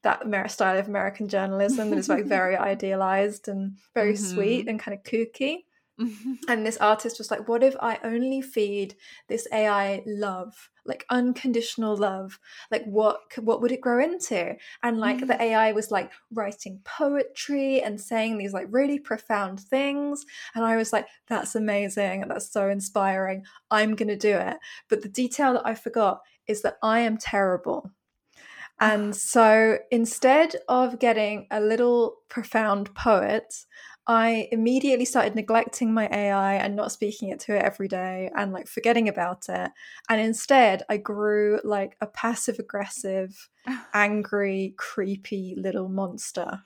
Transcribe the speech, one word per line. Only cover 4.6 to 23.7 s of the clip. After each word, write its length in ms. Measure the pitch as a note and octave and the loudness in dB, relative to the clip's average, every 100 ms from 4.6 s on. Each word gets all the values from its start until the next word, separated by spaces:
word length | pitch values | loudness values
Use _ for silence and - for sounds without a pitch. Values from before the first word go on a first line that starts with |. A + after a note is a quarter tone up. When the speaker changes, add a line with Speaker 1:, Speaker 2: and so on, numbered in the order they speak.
Speaker 2:
Mm-hmm. 80 | A#3 | -2
Speaker 1:
and 140 | G#3+ | -6
kinda 160 | - G3+ | -6 -12
kooky. 600 | - A3+ A3+ - C4+ E4+ _ _ _ - | -4 -2 -2 -2 -4 -4 _ _ _ -6
Speaker 2:
<laughs> 500 | A3+ G#3 A#3 B3+ - | -6 -6 -10 -8 -2
Speaker 1:
And 160 | A#3 | 0
this 140 | G#3+ A3 | 0 2
artist 400 | G#3+ G#3+ A#3 A#3 | 4 4 0 -8
was 140 | G#3+ | -6
like, 160 | A3 G#3+ | -6 -2
"What 160 | A#3 | 4
if 120 | C4 C4+ | 4 4
I 180 | A#3 A3 | -4 -4
only 360 | A3+ A#3 C4 C4+ | -4 -2 -2 -2
feed 560 | C4 - G#3 G3+ G3 - - - _ | -4 -2 -2 -2 -6 -10 -20 -20 _
this 200 | A3+ - | -8 -4
A 160 | A3 G#3+ | 0 2
I 360 | G3+ G3 G3 A3 | 2 0 -4 -6
love, 640 | G#3 G#3 F#3 F#3 - - _ - | -6 -4 -6 -10 -16 -20 _ -10
like, 220 | - - | -10 -2
unconditional 880 | B3 B3 B3 C4 A#3 A#3 - A3 G#3 | 0 0 0 0 -2 -2 -4 -2 0
love? 420 | G3+ F#3+ F#3+ - - - - | 0 -2 -10 -16 -20 -20 -6
Like, 140 | A3 A3 | -6 0
what 360 | G3+ G#3+ G3+ _ | 4 4 2 _
c-, 80 | - | -4
what 200 | A3 A3+ | 0 2
would 100 | A#3+ | 0
it 100 | B3+ | 0
grow 180 | C4 A#3+ | 0 2
into?" 560 | D4+ F4 - G3+ E3+ - - - | 2 -2 -4 -4 -4 -8 -16 -6
And, 160 | A#3+ A3+ | -2 0
like, 220 | A3 B3+ C4 | 0 0 0
the 80 | |
Speaker 2:
Mm. 80 | A#3 | 0
Speaker 1:
A 140 | A#3 A3 | 4 4
I 160 | A3 | 4
was, 180 | G#3+ G#3+ | 2 0
like, 220 | G3+ F3+ - _ | -2 -4 -14 _
writing 500 | A3+ G#3 G#3 G3 F#3+ | -6 -6 -8 -16 -16
poetry 1000 | - - D4 C#4+ C4+ - - C#4+ C4+ C4 | -14 -2 0 2 -2 -6 -4 0 2 0
and 180 | A3 G#3 | 0 -8
saying 380 | - A3+ A3+ A3 | -4 -2 -2 -2
these, 160 | G3 | -4
like, 140 | G3 G3 | -6 -2
really 300 | A#3+ C#4 C#4+ | 0 2 0
profound 600 | - A3+ - G#3 G3 G3 | -4 -8 -2 -2 -2 -8
things. 640 | - C4 C#4 C#4+ C#4+ C#4+ - - - | -2 -2 0 -2 -4 -6 -12 -18 -10
And 100 | A#3 | -2
I 140 | A3+ A3+ | 2 2
was 160 | A3 | 2
like, 140 | A3 - _ _ | -2 -2 _ _
"That's 300 | A3+ - A3+ | -4 -2 -2
amazing. 680 | G#3+ G3+ G3+ G3 G3 F#3+ G3 | 0 0 -2 -2 -2 -2 -6
That's 240 | - - | -8 -4
so 180 | G#3+ G3 | -2 0
inspiring. 720 | G3+ G3 G#3+ G3 F#3+ F#3+ F#3+ F#3+ - _ | -2 -2 0 2 0 -2 -4 -10 -20 _